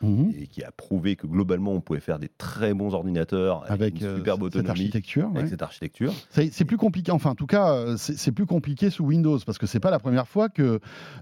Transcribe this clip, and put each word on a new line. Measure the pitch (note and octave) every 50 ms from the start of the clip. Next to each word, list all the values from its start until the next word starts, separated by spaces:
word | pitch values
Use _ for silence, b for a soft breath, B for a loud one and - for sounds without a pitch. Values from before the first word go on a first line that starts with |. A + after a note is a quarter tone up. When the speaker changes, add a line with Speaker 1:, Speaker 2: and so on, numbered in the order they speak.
| -
Speaker 1:
Mhm. | G#2+ G2+ A2+ D3 A3 - D2
Speaker 2:
et | D2
qui | - - - -
a | B1
prouvé | - - - - G2 F#2+ D#2+ G2+ G2
que | - -
globalement, | D2+ D#2+ F#2+ G2+ F#2 F#2 F2+ G2 G2+ G2
on | F2+
pouvait | E2 - D#2+ D2
faire | - - E2 D2+
des | D2+ -
très | _ - - - - G#2 A2 G#2+ G2+
bons | F#2+ G2+ G#2 F#2+
ordinateurs | F2 E2+ F#2+ F2+ E2+ E2 E2 G2 F#2 F#2 F#2+ F2+ D#2 -
avec | -
Speaker 1:
Avec, | G2+ G2 G#2+ G#2+ F2 E2
Speaker 2:
une | G#2+
Speaker 1:
euh, | G2+ G2
Speaker 2:
superbe | F#2+ F#2 G#2+ G2 G2
Speaker 1:
cette | G2 F#2 E2+
Speaker 2:
autonomie, | - G#2 F#2
Speaker 1:
architecture, | F2 F2 F#2+ G#2 G#2 A2+ F#2 - - C#3 F3+ A3
Speaker 2:
avec | F#3+ C3+ C#3+
Speaker 1:
ouais. | D#3+
Speaker 2:
cette | - D#3+ -
architecture. | - - - - D#3 - - A#2 D3 G3+ - - -
Speaker 1:
C'est, | - D3 D3+ D#3+ -
c'est | - E3+
plus | C#3 A3+
compliqué. | G#3 - G#3+ E3 F#3 E3+ -
Enfin, | F3+ D3+ - D3+
en | B2
tout | - D3
cas, | C3 - G#3 G3 E3+ C#3+
euh, | B2 A#2 A#2+ A#2+
c'est, | A2 - - D3+ -
c'est | - -
plus | A#2 G2+ G#3
compliqué | E3 F3 E3 - D3 C#3+ - G3 G3+
sous | - - E3
Windows, | C3+ D3+ E3+ E3 D#3 D3+ B2 -
parce | - G#2+
que | - -
c'est | G2+ - A2
pas | - F#3+
la | F3+ -
première | - C3 B2 B2+ B2
fois | - - G3+ G#3+ A3
que | - - C#3 B2+ A2+ G#2+ B B B B B B B B